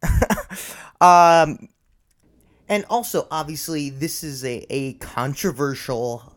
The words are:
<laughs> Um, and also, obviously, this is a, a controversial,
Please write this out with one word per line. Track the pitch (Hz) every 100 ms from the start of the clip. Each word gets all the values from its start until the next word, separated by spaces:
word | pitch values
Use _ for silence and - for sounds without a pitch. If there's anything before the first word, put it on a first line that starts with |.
<laughs> | - - - 202 - - - - - -
Um, | 180 175 170 165 156 - - _ _ _ _ _ _ _ _ _ -
and | 208 202
also, | 233 233 170 -
obviously, | 156 151 156 - 156 143
this | 135 156 -
is | 156 135
a, | 131 120 -
a | 139 135
controversial, | - - - 131 139 196 123 143 135 - 120 120 120 -